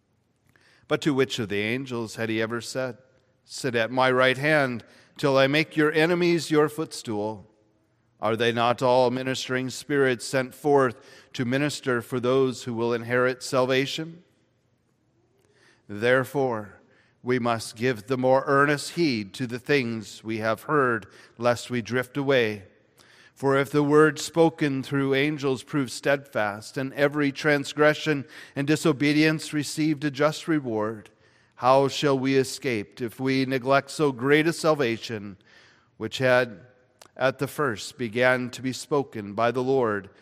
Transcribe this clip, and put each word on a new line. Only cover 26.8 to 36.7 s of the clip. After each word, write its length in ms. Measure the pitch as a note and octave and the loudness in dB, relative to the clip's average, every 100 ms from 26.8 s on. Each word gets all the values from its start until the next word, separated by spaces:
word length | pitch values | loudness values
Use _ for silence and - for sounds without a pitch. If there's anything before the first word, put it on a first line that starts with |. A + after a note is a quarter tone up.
| C3+ | -8
every 380 | B2+ C#3+ D3 C#3+ | 0 0 2 -2
transgression 920 | C3+ D#3 D3 C3+ - D3+ D3+ - D3 B2 - - - | 0 0 0 -2 2 2 4 0 -4 -4 -14 -12 -4
and 120 | C#3 | 0
disobedience 840 | D3+ F3 C#3 D3 D3 D#3 D#3+ - | 2 2 2 2 4 2 2 -4
received 540 | D3+ C#3+ - D#3 D3 D3 | -6 -4 -2 -2 0 -2
a 60 | |
just 360 | C3+ D3 D3+ - | 0 0 0 -2
reward, 600 | D#3 C3 A2 G#2+ A2 G2+ _ _ _ _ - | -2 -2 -2 -4 -6 -14 _ _ _ _ -2
how 320 | B2 C3+ C#3 | 4 4 2
shall 300 | - D3+ C3+ | 0 0 0
we 200 | C3 C3+ | 2 0
escape 640 | B2+ - C#3 A2+ G2+ - | 0 -4 -6 -4 -6 -8
if 180 | A#2+ - | -10 -6
we 280 | C3 C3+ C3 | -2 0 0
neglect 420 | C3+ A#2+ C#3 C3+ | -2 0 0 0
so 220 | - D3+ | -2 -2
great 340 | B2 C3 D3+ D#3 | 0 2 4 4
a 80 | |
salvation, 840 | D#3+ E3 D3+ B2+ A2+ - A2+ G2+ F#2+ _ _ _ _ _ - | 0 0 2 0 -2 -6 -10 -12 -16 _ _ _ _ _ -12
which 220 | A2 - | -10 -2
had 400 | C3 B2+ B2 G2 - | 2 4 2 -4 -20